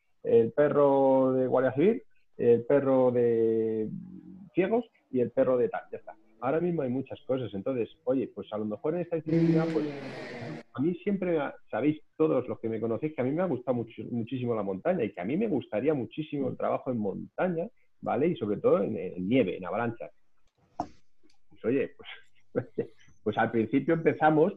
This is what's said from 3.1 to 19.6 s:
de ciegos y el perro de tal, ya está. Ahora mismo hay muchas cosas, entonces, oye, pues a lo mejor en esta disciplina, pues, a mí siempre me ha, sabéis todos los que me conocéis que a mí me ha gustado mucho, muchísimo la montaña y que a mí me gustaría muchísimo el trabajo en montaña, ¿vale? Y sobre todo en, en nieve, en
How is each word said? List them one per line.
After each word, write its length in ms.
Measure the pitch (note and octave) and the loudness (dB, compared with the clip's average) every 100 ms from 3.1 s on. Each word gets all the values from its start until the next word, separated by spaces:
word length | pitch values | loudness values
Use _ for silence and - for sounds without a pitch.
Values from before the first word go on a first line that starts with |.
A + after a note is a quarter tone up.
de 800 | B2 A#2+ A2+ A2+ A2+ A2 A2 G#2+ - F2+ F#2 F2+ - - | 4 4 4 4 2 0 -2 -4 -8 -12 -18 -18 -20 -4
ciegos 300 | - F#3+ A3+ - _ _ | -2 2 0 -2 _ _
y 80 | B2+ | -2
el 120 | A#2 | 0
perro 240 | - B2+ B2+ | 2 2 4
de 120 | A2+ | 2
tal, 100 | F2+ - | -2 -10
ya 80 | A2 | -14
está. 160 | - - _ _ | -14 -20 _ _
Ahora 200 | B2 D#3+ | -2 0
mismo 220 | F3 E3 | 0 -2
hay 60 | C3 | -2
muchas 280 | C3 C3+ G2+ - | -4 -6 -12 -4
cosas, 260 | C3 A2 | -4 -4
entonces, 360 | G2 C3 B2+ G#2+ - | -6 -4 -4 -4 -6
oye, 260 | B2 C3+ G#2 | -2 -2 -2
pues 140 | - G2 | -8 -10
a 60 | G#2+ | -6
lo 60 | |
mejor 300 | G#2+ G#2 D3+ | -6 -4 -4
en 60 | F3 | -4
esta 160 | E3+ E3 | -4 -6
disciplina, 480 | D#3 E3 E3 D#3+ E3 | 0 2 4 2 0
pues, 140 | D#3 D3 C#3 C3+ C3 B2 A#2+ A#2+ D#3 - | -2 -4 -8 -12 -12 -12 -12 -12 -12 -12
a 80 | A#2+ | -4
mí 140 | D#3+ F3 | -4 -2
siempre 300 | G#3 F#3+ F3+ | -4 -4 -2
me 60 | E3 | -2
ha, 140 | C#3 - - | -2 -8 -8
sabéis 320 | A2 D3 D3+ - - | -2 -2 -2 -10 -2
todos 300 | D#3 C#3 - | 0 0 -2
los 140 | G#2+ | -6
que 80 | A2+ | -6
me 100 | A2 | -4
conocéis 320 | A#2 A2 D3+ D#3 | -4 -4 -4 -4
que 60 | |
a 20 | |
mí 80 | B2+ | -2
me 100 | D#3 | -2
ha 40 | F#3 | -2
gustado 280 | B2+ - | -2 -2
mucho, 280 | B2 A2+ - - | -4 -4 -10 -8
muchísimo 460 | A#2+ A2+ C3 A#2+ | -6 -6 -6 -4
la 80 | A2 | -4
montaña 400 | G2 F#2+ D#3+ F#3 | -4 -4 -2 -2
y 100 | G#2 | -2
que 80 | - | -4
a 40 | |
mí 120 | F#2+ D#3+ | -4 -2
me 120 | A3 | -2
gustaría 460 | C#3 - G#2+ C#3 | -2 -4 -2 0
muchísimo 540 | D3 A2 - D3+ C#3+ B2+ | -2 -4 -8 -8 -6 -6
el 80 | A2+ | -4
trabajo 360 | G#2+ B2 - | -4 -4 -4
en 60 | A#2+ | -4
montaña, 680 | G2+ F#2 F2 - F3+ D#3+ G#3 - _ _ | -4 -6 -10 -4 -4 -2 -8 -12 _ _
¿vale? 280 | G2+ G#2 E3 | -4 0 0
Y 80 | D#3+ | 0
sobre 220 | G#2 G2 | -4 0
todo 240 | A#2+ F3 | 2 2
en, 120 | E3+ G#2+ | 0 -4
en 320 | F2+ F2+ F#2 | -8 -6 0
nieve, 280 | C3 F#2+ | 2 2
en 80 | F#2 | -2